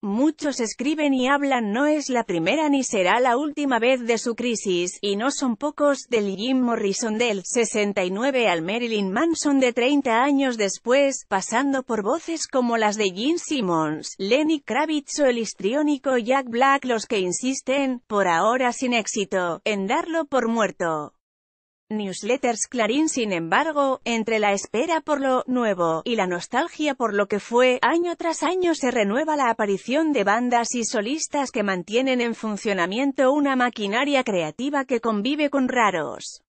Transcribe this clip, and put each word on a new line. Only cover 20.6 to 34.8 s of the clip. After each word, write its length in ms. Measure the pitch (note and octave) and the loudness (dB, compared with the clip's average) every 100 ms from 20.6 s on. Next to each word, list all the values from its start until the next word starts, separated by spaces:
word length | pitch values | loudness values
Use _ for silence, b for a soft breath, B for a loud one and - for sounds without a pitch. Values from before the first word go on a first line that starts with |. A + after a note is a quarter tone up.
| G3+ E3+ F3 D#3+ D3 _ _ _ _ _ _ _ _ | 0 -2 -2 -2 -6 _ _ _ _ _ _ _ _
Newsletters 760 | G#3+ G3+ F3 G#3 B3+ B3+ A3+ - | -6 -6 -6 -2 0 0 -2 -4
Clarín. 400 | B3 G#3+ B3+ D#4+ | -2 0 2 0
Sin 240 | C#4 A3 | 0 -2
embargo, 680 | F3+ E3 G3 D#4 D4 C#4 C4 | -2 0 0 0 0 0 -2
entre 360 | - A#3 A3 A3 | -2 -2 0 0
la 140 | G#3 | 2
espera 480 | G3+ - G#3 D#4+ E4 | 0 -2 -2 0 -2
por 200 | D4+ D4 | 0 -2
lo 220 | C4+ B3+ - | 2 0 0
«nuevo» 540 | B3 A#3 F#3 E3+ D#3+ G3 | 0 0 2 2 0 -2
y 100 | A3+ | -2
la 100 | F#3 | 0
nostalgia 680 | F3+ - A#3+ E4 - D4+ C4+ | -2 -4 -2 -2 -2 -4 0
por 180 | A#3 | -2
lo 140 | G3+ G3+ | 0 0
que 120 | G#3 | -2
fue, 380 | - A#3 B3+ B3+ | 0 4 4 4
año 320 | A3+ E4 F4 E4+ | 2 2 0 -2
tras 260 | E4+ D#4+ | -4 -2
año 320 | D#4 F#4 F4+ | -2 0 0
se 160 | D#4+ B3 | 0 0
renueva 460 | A#3+ G3+ A3 D#4 D4+ | 2 2 2 0 0
la 140 | B3+ | 0
aparición 640 | A3+ G#3 G3 - C4 D#4+ | 0 0 -2 0 0 2
de 120 | C4+ | 2
bandas 500 | G3 G#3+ B3 A#3+ A#3 | 2 2 2 0 0
y 120 | B3 A3+ | -4 -2
solistas 640 | A#3 G#3 D4+ - D4 C4+ | -2 -2 -4 -4 -4 -4
que 100 | B3 | -2
mantienen 580 | G3+ F#3+ E3+ A3 C4 B3+ | -2 -2 -2 0 2 0
en 160 | A#3 A3+ | 0 -2
funcionamiento 960 | A3 G3+ A3 G3 F3 G#3 C#4 C4+ C4 | -6 -4 -2 0 0 0 -2 2 4
una 240 | D4 C#4+ C4 | 4 2 2
maquinaria 680 | B3 - G3+ G#3+ C#4+ C#4 | 0 -2 -2 0 2 0
creativa 640 | A#3+ F#3+ D#3 - C4 C#4+ | 2 0 -2 -4 -4 -4